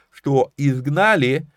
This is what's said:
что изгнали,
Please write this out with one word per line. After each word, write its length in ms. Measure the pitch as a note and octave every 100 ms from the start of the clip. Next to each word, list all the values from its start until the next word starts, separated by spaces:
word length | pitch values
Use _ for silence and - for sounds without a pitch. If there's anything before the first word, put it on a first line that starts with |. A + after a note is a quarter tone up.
| _
что 420 | - C#3+ C#3 - -
изгнали, 920 | C#3+ B2+ C3 D#3 G#3+ G3 B2+ C#3+ E3